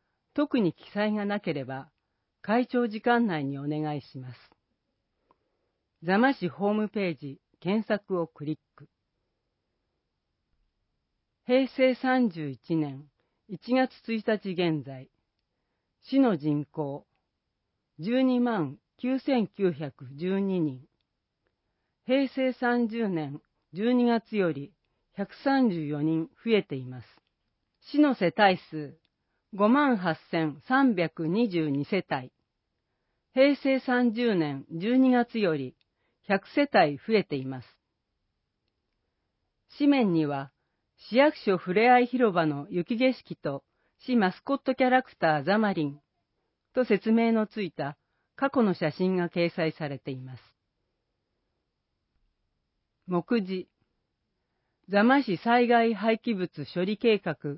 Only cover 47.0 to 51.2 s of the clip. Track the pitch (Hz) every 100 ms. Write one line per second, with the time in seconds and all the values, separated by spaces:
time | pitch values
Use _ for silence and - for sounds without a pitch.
47 | 226 226 233 226 208 214 185 - 139 -
48 | _ _ _ - 277 269 214 175 160 -
49 | 185 185 175 175 170 - 160 - 151 139
50 | - 131 131 127 _ _ _ _ _ _
51 | _ _